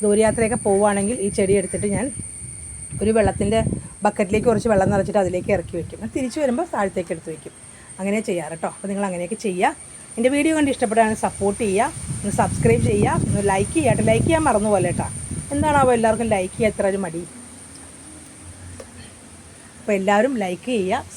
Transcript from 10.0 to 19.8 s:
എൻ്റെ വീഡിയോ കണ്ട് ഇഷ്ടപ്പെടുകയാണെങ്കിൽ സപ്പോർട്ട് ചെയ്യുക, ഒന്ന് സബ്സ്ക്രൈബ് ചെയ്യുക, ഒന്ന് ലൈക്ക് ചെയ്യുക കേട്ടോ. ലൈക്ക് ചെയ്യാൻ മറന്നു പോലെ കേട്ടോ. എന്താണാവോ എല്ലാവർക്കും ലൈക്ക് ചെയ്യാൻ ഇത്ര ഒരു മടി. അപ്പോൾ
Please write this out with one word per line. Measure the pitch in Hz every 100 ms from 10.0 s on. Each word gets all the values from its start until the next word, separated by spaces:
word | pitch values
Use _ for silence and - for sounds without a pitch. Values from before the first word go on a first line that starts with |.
| - -
എൻ്റെ | 240 285
വീഡിയോ | 302 311
കണ്ട് | 285
ഇഷ്ടപ്പെടുകയാണെങ്കിൽ | 233 233 220 214 220 202
സപ്പോർട്ട് | - 196 202
ചെയ്യുക, | 226 190 262 - - -
ഒന്ന് | 202 196
സബ്സ്ക്രൈബ് | 202 - 233 233 233
ചെയ്യുക, | 208 247 - -
ഒന്ന് | 202 202
ലൈക്ക് | 196 202 320
ചെയ്യുക | 277
കേട്ടോ. | 208 214
ലൈക്ക് | 226 262
ചെയ്യാൻ | 320 302
മറന്നു | 214 214 202
പോലെ | -
കേട്ടോ. | 127 - - - - - 285
എന്താണാവോ | 302 285 262 240
എല്ലാവർക്കും | 220 220 226 202
ലൈക്ക് | 185 -
ചെയ്യാൻ | 220 202
ഇത്ര | 196
ഒരു | 196 185
മടി. | 160 175 - - - - - - - - - - - - - - - - - - - - - - - -
അപ്പോൾ | -